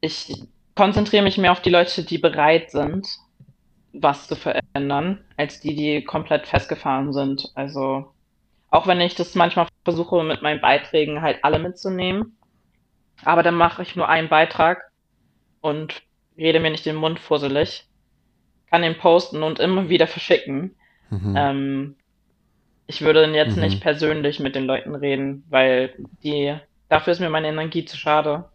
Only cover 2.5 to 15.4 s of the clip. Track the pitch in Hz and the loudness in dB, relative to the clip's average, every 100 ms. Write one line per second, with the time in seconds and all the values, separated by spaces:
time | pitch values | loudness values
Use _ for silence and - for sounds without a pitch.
2.5 | 165 165 147 147 185 190 - _ _ - | 4 2 -4 -2 -4 -8 -16 _ _ -20
3.5 | _ _ _ _ 311 151 143 - 151 156 | _ _ _ _ 0 0 0 -8 -8 -4
4.5 | - - 139 139 139 170 196 _ - 147 | -4 -4 -6 -2 -2 -2 -6 _ -6 -6
5.5 | - 147 151 151 147 - 156 165 151 - | -6 -8 -4 -2 -2 -4 -8 -2 -4 0
6.5 | 139 - 151 143 135 139 139 139 139 - | -2 -2 -6 -4 -2 -2 -4 -4 -4 -8
7.5 | - 139 147 135 135 139 _ _ _ _ | -10 -10 -6 -4 -6 -8 _ _ _ _
8.5 | _ _ 156 180 180 175 - 170 190 175 | _ _ 0 4 2 2 -2 -4 2 2
9.5 | 175 165 _ - 170 170 175 156 147 151 | 2 -2 _ -4 -2 0 0 0 -2 -2
10.5 | 147 - 143 - 160 147 147 160 - 147 | 0 2 2 2 0 0 -2 -2 0 0
11.5 | 156 170 185 196 185 185 190 220 _ _ | 0 -2 -8 -6 -4 -4 -4 -6 _ _
12.5 | _ _ _ _ _ _ _ 143 165 170 | _ _ _ _ _ _ _ 2 4 4
13.5 | 170 170 - 180 185 160 160 160 156 165 | 4 2 0 -10 -4 0 0 2 2 2
14.5 | - 165 175 - _ _ _ _ _ | 2 0 0 -8 _ _ _ _ _